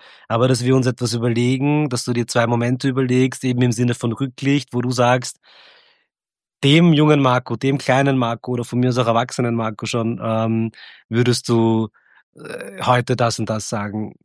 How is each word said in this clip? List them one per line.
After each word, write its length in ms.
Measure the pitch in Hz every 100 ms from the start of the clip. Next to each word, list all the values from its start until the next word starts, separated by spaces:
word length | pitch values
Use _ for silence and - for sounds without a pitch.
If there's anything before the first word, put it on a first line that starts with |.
| - - -
aber 220 | 113 127
dass 160 | 127 123
wir 100 | 131
uns 100 | 123
etwas 280 | 117 123
überlegen, 760 | 117 120 117 123 131 143 147 151
dass 160 | 123
du 80 | -
dir 160 | 120 113
zwei 180 | 120 117
Momente 440 | 120 120 127 135
überlegst, 560 | 131 131 127 131 127 131
eben 160 | 123
im 100 | 123
Sinne 220 | 110 123
von 180 | 120 120
Rücklicht, 640 | 110 135 127 135 143 127
wo 80 | 123
du 100 | 120
sagst, 460 | 123 120 127 123 - _ - - _ _ _ _ _ _ _ _ _
dem 300 | 139 156 175
jungen 280 | 151 151 147
Marco, 340 | 135 123 - 117
dem 220 | 135 139
kleinen 400 | - 131 139 135
Marco 340 | 117 120 -
oder 120 | 123 117
von 140 | 120
mir 100 | 127
aus 80 | 123
auch 100 | 117
erwachsenen 480 | 113 123 - 123 117
Marco 300 | 110 107 110
schon, 340 | 123 113 120
ähm, 480 | 113 113 113 113 113 - - - _
würdest 400 | 113 123 117 -
du, 400 | 117 113 110 110 - _ _ _ -
äh, 460 | - - - -
heute 320 | - 123 123 123
das 240 | 117 -
und 100 | 110
das 180 | 110 -
sagen. 460 | 113 104 104 107 -